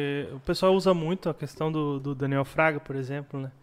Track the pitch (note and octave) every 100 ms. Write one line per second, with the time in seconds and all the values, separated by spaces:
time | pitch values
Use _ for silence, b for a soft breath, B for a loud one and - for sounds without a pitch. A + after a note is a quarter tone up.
0 | C#3+ C#3+ C3 C3+ - E3+ F#3+ F#3+ F#3+ F3
1 | D#3+ F#3+ E3+ - C#3+ - D#3 D#3 D3 C#3
2 | C#3 C3+ C#3 C#3 C3+ - D#3+ C#3+ - C3+
3 | B2+ C#3+ C#3 C#3 C3+ -